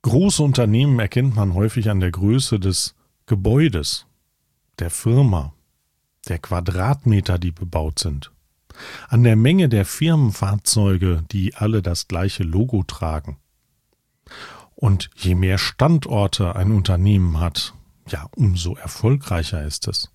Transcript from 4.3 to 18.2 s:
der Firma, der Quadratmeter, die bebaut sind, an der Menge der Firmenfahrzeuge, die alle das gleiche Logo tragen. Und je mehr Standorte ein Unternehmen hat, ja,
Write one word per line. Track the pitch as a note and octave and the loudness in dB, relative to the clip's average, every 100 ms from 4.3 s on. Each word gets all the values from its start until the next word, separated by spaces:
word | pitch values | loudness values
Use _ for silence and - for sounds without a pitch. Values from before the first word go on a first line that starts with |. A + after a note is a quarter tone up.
| _ _ _ _ - | _ _ _ _ -10
der | F2 | -8
Firma, | - - B2 C3+ F2 C#2 - _ _ _ _ _ _ - | -4 2 4 4 2 -4 -12 _ _ _ _ _ _ -8
der | E2 | -8
Quadratmeter, | - F2 F2 F2+ G2+ C#3 A#2+ G2+ F#2 F2 | -4 -4 -2 -2 -2 0 2 2 2 -2
die | F2 | -2
bebaut | E2+ F2 E2 D#2 - | -6 -6 -4 -4 -4
sind, | G2+ C#2+ - _ _ _ _ - - - - | -6 -6 -10 _ _ _ _ -20 -20 -20 0
an | A#2+ | 4
der | A#2+ A2 | 6 6
Menge | A#2+ F#3 D#3 | 4 4 4
der | A2 | 2
Firmenfahrzeuge, | F#2+ - D#3+ D#3+ B2+ - G2 G2+ - A2 G2 F#2 F#2 E2+ D#2+ | 0 -2 0 2 2 0 -2 -2 -2 2 2 2 2 0 -2
die | G2 F#2+ - | -4 -4 -2
alle | G#2+ A2 | -2 0
das | F2+ E2+ - | -2 -6 -6
gleiche | F2 F#2+ - | -4 -4 -4
Logo | E2 F2+ B2+ G#2 | -2 0 0 -2
tragen. | F2 - D#2+ D#2 - C#2 _ _ _ _ _ _ _ _ _ - - - - - | -4 -6 -6 -6 -8 -16 _ _ _ _ _ _ _ _ _ -20 -20 -20 -20 -2
Und | G#2 F#2+ - - | 0 0 -2 -4
je | F#2 F2+ | -2 0
mehr | F#2+ G2 | 0 0
Standorte | - - D#3 E3 - A2 G2 - F2+ F2 | -4 0 2 2 0 -2 -2 0 -4 0
ein | F#2+ | 2
Unternehmen | G#2+ F#2 F2 G2 G2+ F2+ D#2+ | 2 2 2 4 4 2 0
hat, | F2 - - - _ _ - | -2 -4 -10 -14 _ _ -12
ja, | - | -12